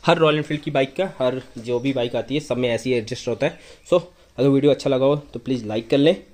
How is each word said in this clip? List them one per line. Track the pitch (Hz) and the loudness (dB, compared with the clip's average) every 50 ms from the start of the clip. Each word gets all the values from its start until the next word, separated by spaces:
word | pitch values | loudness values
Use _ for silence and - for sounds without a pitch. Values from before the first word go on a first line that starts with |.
| - | 2
हर | 170 170 170 | 2 2 4
Royal | 160 151 151 | 4 2 2
Enfield | 151 147 - 156 147 | 0 -2 -6 -8 -6
की | - - | -6 -4
bike | 139 139 135 135 - | -2 -2 -2 -2 -2
का, | - 190 185 - - | -6 -6 -6 -4 -2
हर | 131 127 127 131 - - - - | -2 -2 -2 -4 -10 -12 -18 -14
जो | 107 120 120 120 | -6 -4 -4 -2
भी | 127 139 | -2 -2
bike | 131 127 120 123 127 | -2 -2 -4 -2 -4
आती | 120 107 - 135 | -6 -4 -4 -6
है | 147 | -6
सब | 143 - 123 | -4 -4 -4
में | 120 127 120 | -2 0 0
ऐसे | 117 110 - 127 | -2 -2 -2 0
ही | 127 | -2
एडजस्ट | 120 104 107 127 - - 123 | -2 -2 -4 -10 -8 -6 -6
होता | 117 107 135 | -4 -2 -4
है। | 156 170 - - - - - _ - | -4 -4 -8 -20 -20 -20 -20 _ 0
So | 175 175 175 - _ _ _ _ _ - | 0 0 0 -2 _ _ _ _ _ 0
अगर | - 143 | 2 4
video | 139 139 139 147 | 4 4 4 4
अच्छा | 135 - - 139 | 2 2 0 -2
लगा | 135 127 135 | 0 2 2
हो | 139 147 | 2 2
तो | 147 147 - - 120 | 0 -4 -12 -16 -12
please | - 131 135 120 110 | -6 -4 -4 -4 -4
like | 104 107 117 113 - | -4 -6 -6 -2 0
कर | 151 139 | 2 4
लें। | 143 160 190 196 - - | 4 4 2 2 -6 -20